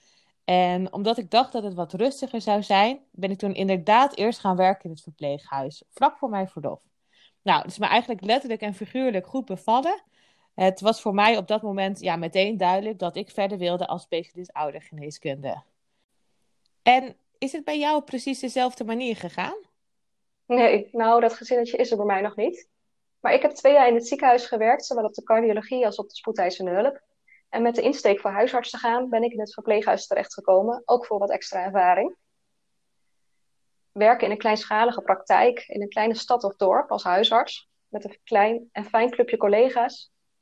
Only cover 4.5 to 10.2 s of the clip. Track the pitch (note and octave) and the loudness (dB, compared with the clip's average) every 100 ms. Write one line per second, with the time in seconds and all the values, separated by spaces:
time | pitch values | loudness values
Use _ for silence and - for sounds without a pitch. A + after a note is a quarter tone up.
4.5 | F#3 F#3 G3 E3+ D#3+ - D3+ D3 C#3+ - | 2 2 2 -6 -16 -20 -10 -8 -8 -8
5.5 | C#3 C#3 - _ - C#4+ D4 B3+ G3+ F#3+ | -8 -8 -12 _ 0 0 0 -6 -6 -6
6.5 | - C#3+ E2 _ _ _ _ _ _ G3 | -8 -10 -10 _ _ _ _ _ _ 0
7.5 | D#3+ - F#3+ G#3 A3 A#3 G#3 G3 B3+ C#4 | 0 -2 -6 0 0 0 -8 -2 -2 -2
8.5 | A3 G#3 F#3+ G#3+ B3+ C4 F#3+ F3+ C4+ - | -8 -8 -10 -10 -4 -2 -2 -6 -8 -8
9.5 | F#3 - A#3+ D#4 G4 _ _ | -8 0 0 2 -4 _ _